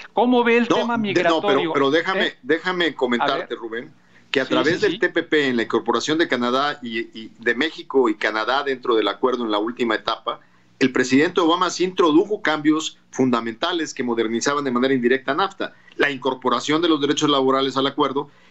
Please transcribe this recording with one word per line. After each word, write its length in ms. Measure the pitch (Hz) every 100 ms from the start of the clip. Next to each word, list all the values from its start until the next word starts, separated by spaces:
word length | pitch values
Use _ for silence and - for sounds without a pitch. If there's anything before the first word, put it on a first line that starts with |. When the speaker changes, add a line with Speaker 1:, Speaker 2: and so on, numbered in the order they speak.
| -
Speaker 1:
¿cómo 300 | - 247 247
ve 140 | 233 233
el 100 | 233
Speaker 2:
No, 60 | 196
Speaker 1:
tema 180 | 233
Speaker 2:
de-, 40 | 233
no, 60 |
Speaker 1:
migratorio? 540 | 208 175 170 160 - 135
Speaker 2:
pero, 160 | 156
pero 180 | 143 135
déjame, 360 | 160 170 190 170
Speaker 1:
¿Eh? 100 | -
Speaker 2:
déjame 540 | 127 160 180 180 160 -
comentarte, 480 | 123 120 139 135
Speaker 1:
A 40 | -
ver. 100 | 110
Speaker 2:
Rubén, 320 | 113 113 151 - _ - _
que 80 | 135
a 60 | 131
Speaker 1:
Sí, 40 |
Speaker 2:
través 240 | 127 139 180
Speaker 1:
sí, 60 |
Speaker 2:
del 100 | 202
Speaker 1:
sí. 60 | 170
Speaker 2:
T 100 | 175
P 140 | 170
P, 240 | 165 151 135
en 80 | 120
la 60 |
incorporación 540 | 107 113 117 117 143 160
de 100 | 165
Canadá 520 | 123 120 131 147 143
y, 180 | 120 113
y 320 | 113 113 104 -
de 180 | 117 117
México 540 | 160 170 - 135 120
y 60 | 104
Canadá 480 | 110 107 110 139
dentro 320 | 139 127 123 113
del 140 | 101
acuerdo 340 | 98 127 123
en 80 | 113
la 80 | 104
última 360 | 110 123 117 104
etapa, 440 | 110 113 120 151 _ _ _ -
el 120 | 127
presidente 480 | 127 123 135 175 185
Obama 300 | 165 175 180
sí 140 | 165
introdujo 580 | 185 185 170 156 202 208
cambios 560 | 151 151 147 156 156 - _
fundamentales 840 | - 131 117 117 117 170 175 147
que 100 | -
modernizaban 640 | 123 117 110 117 147 147 139
de 60 |
manera 220 | 120 131
indirecta 400 | 135 120 131 139
nafta, 400 | 151 190 - 101 - - -
la 140 | 143
incorporación 720 | 131 131 127 127 120 - 156
de 80 | 170
los 100 | 151
derechos 300 | 139 151 147
laborales 480 | 143 131 135 135 135
al 100 | 135
acuerdo 420 | 147 139 135 147 _ _